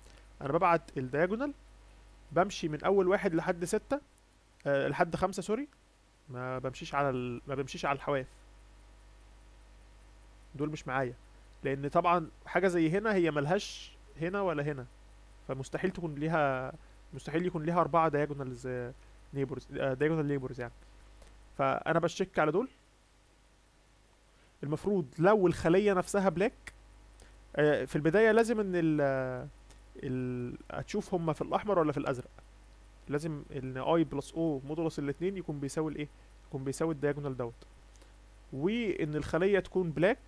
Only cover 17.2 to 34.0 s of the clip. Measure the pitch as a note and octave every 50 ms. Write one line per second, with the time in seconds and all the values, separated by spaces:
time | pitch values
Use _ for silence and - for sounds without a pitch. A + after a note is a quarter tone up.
17.2 | - - D3 E3 F3+ F3+ F3 E3 D3+ E3 E3+ F3+ E3 D3 C#3+ E3+ D#3+ D#3+ C#3+ C#3+
18.2 | D3 D3+ D3 C#3 C3+ B2+ B2+ A#2+ C3 B2+ B2+ B2 B2 A#2+ B2+ - - - - -
19.2 | - - - C#3 C#3 C3 C#3 B2+ - - C#3 C3+ C3 C3+ C3 B2+ C#3+ D#3 E3 D#3+
20.2 | D3 C#3+ C#3+ C#3 C3 B2+ B2+ B2 A#2+ A#2+ - - - - - - - - - -
21.2 | - - - - - - - - C#3+ C3+ C3 - - - D#3+ E3 D#3+ E3+ - -
22.2 | F#3+ F#3+ - F3+ D#3 D3+ D3+ F#3 B3+ C4 - _ _ _ _ _ _ _ _ _
23.2 | _ _ _ _ _ _ _ _ _ _ _ _ _ _ _ _ _ _ _ _
24.2 | _ _ _ _ _ _ _ - - C#3+ D3+ D3+ - G3 G#3 F#3+ D#3 B2 - -
25.2 | D#3 F#3+ A3 A3 F3+ F3 D#3+ - - E3 E3+ F#3+ G#3 G#3 G3 F3+ F3 - - G3+
26.2 | F#3+ G3 E3 E3+ G3 B3 - - - - - - - - - - - - - -
27.2 | - - - - - - - - D3+ D3+ D3 G#2+ B2 - - D#3 C#3+ D#3+ D#3+ G#3
28.2 | A3+ A3 G#3+ A3+ A#3 A3 A#3+ G#3+ G#3 F#3+ F3+ F3 E3 D#3+ D#3 D3 C#3+ C#3 C3+ C3
29.2 | C3 B2+ B2+ B2 C3 D3 - - - - - - - - - - - C3+ B2+ B2+
30.2 | B2+ B2 B2 B2 B2 B2 - - - - - - C#3 - - G#3 A3 - - F3
31.2 | E3 D#3+ D3 - D3 - - G3 - G#3 G3 F3 D#3+ D3+ C3+ D3 C#3 C#3+ C3+ B2
32.2 | - - - - - - - - - - - - - - - - - - C3+ D3
33.2 | D#3 E3+ D#3 C#3+ - - - C#3 B2+ C3 B2+ C3 C3 - D#3+ E3+